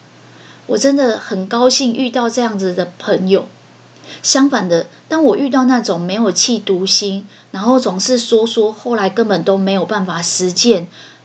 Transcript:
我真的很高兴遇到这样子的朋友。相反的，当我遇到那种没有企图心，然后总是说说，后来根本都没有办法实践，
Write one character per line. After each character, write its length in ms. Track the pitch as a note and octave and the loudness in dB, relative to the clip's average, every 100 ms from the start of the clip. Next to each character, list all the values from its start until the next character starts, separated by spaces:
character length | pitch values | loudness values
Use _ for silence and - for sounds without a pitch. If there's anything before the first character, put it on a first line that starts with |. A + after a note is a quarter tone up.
| - - - - - - - | -20 -20 -20 -20 -20 -18 -4
我 120 | A3 | 0
真 180 | C4+ C#4 | 2 2
的 220 | B3+ G#3+ | 2 0
很 280 | - F#3+ F#3+ | -4 -8 -4
高 220 | A#3 B3+ | 2 2
兴 260 | B3 C4 | 2 0
遇 140 | - B3+ | 0 -2
到 220 | B3 A#3 | -2 -2
这 100 | A#3 | 0
样 180 | A#3+ G3+ | -2 -2
子 140 | F#3+ | -2
的 180 | F3+ F3 - | -2 -4 -6
朋 300 | - F3+ F#3 | -2 0 2
友。 200 | F#3+ - - - - - - - - | 2 0 -12 -20 -20 -20 -20 -20 -8
相 260 | - C4+ C#4 | 0 2 2
反 200 | B3+ F#3 | 2 0
的， 180 | E3+ - - - | 0 -2 -12 -4
当 160 | D#4+ | 2
我 120 | D4 - | 2 2
遇 140 | C#4 | 0
到 140 | C4 | 2
那 160 | B3+ B3 | 2 2
种 200 | G#3+ E3+ | 0 -2
没 140 | F3 | -2
有 180 | G3+ A3+ | 0 0
企 260 | F3 - A3+ | 0 0 -2
图 280 | G3 F#3 F#3+ | -2 -2 0
心， 400 | - G3+ G3 G3+ - _ | -2 -2 -6 -8 -20 _
然 120 | F#3+ | -4
后 160 | G#3+ C4 | 2 2
总 220 | B3 F#3 | 2 -2
是 160 | F#3+ B3 | 0 -2
说 300 | A#3 A3+ A3+ | 2 2 2
说， 260 | A#3 G#3+ | 0 0
后 220 | A3 B3 | -2 -4
来 160 | A#3 F#3+ | -2 0
根 180 | G3 A3 | 0 0
本 140 | F#3 | 0
都 160 | F3+ G3 | 2 0
没 160 | F#3+ | 0
有 100 | G3 | 0
办 220 | E3 G#3+ F#3 | -2 -2 -4
法 160 | E3 | -4
实 280 | F3 - F#3 | -6 -4 -2
践， 360 | F3 B3 G3 E3+ - - - | 2 2 2 -2 -14 -20 -20